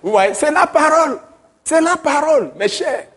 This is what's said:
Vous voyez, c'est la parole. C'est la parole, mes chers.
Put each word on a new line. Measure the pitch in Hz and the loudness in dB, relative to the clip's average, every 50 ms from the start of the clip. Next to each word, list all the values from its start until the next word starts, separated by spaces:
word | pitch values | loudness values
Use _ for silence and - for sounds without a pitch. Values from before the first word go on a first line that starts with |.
| - | -4
Vous | 175 | 0
voyez, | 214 202 190 202 202 | 2 2 2 2 0
c'est | - - 302 | 0 -2 0
la | 302 359 370 | 2 2 0
parole. | - - 320 294 311 311 330 320 302 247 - - - _ _ _ _ _ _ _ | 2 2 0 2 4 2 2 2 0 -2 -8 -12 -20 _ _ _ _ _ _ _
C'est | - 311 330 | -2 0 0
la | 320 330 359 | 2 2 -2
parole, | 339 339 302 277 294 294 311 320 277 202 139 - 151 | -2 -2 -2 0 0 0 2 0 0 0 -2 -8 -4
mes | 196 202 | -4 -4
chers. | - - - 311 262 - - - _ | -4 -4 -6 -6 -6 -6 -10 -14 _